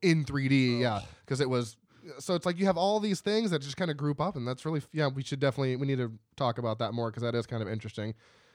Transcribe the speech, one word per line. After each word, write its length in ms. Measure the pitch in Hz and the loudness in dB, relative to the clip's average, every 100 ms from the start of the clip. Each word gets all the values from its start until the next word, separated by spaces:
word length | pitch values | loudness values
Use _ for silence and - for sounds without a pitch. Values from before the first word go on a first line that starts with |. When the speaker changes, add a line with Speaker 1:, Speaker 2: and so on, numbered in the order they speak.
Speaker 1:
in 240 | 185 160 139 | 4 4 2
three 220 | 139 135 | 0 4
D. 300 | 139 127 120 | 6 6 4
Speaker 2:
Ugh. 40 | |
Speaker 1:
Yeah, 200 | 123 104 - - - | 2 0 -6 -12 -4
'cause 120 | 135 | -2
it 80 | 135 | 0
was, 280 | 123 113 - _ _ 180 135 | 0 -2 -8 _ _ -20 -10
so 140 | - | -4
it's 120 | 175 180 | -2 0
like 120 | 175 | 2
you 80 | 196 | 2
have 100 | 170 | 4
all 220 | 190 214 | 4 4
these 220 | 208 185 | 2 0
things 300 | - 214 226 | 0 2 2
that 80 | 156 | 0
just 180 | 139 135 | -2 -4
kinda 160 | 180 | -2
group 260 | 147 147 143 | 0 -2 0
up, 160 | 165 151 | -2 -2
and 120 | 120 | -4
that's 180 | 131 156 | -4 -4
really, 160 | 156 - | -4 -4
yeah, 160 | 156 143 | -2 0
we 140 | 135 | -2
should 160 | 135 139 | -4 0
definitely, 360 | 139 131 135 127 | 0 2 0 0
we 100 | 139 | 0
need 140 | 131 | 0
to 120 | 120 110 _ - | -2 -6 _ -4
talk 220 | 127 113 | -2 0
about 220 | 120 110 | -2 -2
that 140 | 113 | -2
more 180 | 117 117 | -2 -4
'cause 100 | 107 | -2
that 140 | 120 117 | -2 -2
is 100 | 110 | -2
kind 160 | 117 | -4
of 80 | 101 | -4
interesting. 460 | 110 107 - 107 107 _ _ _ | -6 -8 -8 -8 -8 _ _ _